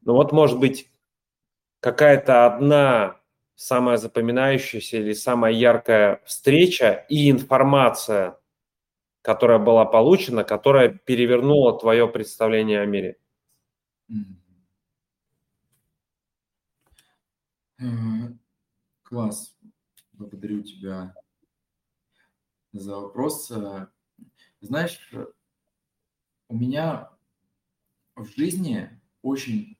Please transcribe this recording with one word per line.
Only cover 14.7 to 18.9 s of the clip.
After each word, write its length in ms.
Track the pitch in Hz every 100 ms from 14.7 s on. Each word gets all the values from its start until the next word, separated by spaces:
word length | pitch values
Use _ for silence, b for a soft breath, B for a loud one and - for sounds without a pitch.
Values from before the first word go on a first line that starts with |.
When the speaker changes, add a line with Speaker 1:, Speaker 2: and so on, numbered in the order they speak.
| _ _ _ _ _ _ _ _ _ _ _ _ _ _ _ _ _ _ _ _ _ _ _ _ _ _ _ _ _ _ _
Speaker 2:
Э, 60 | 127 117 113 110 120 120 _ _ _ _ _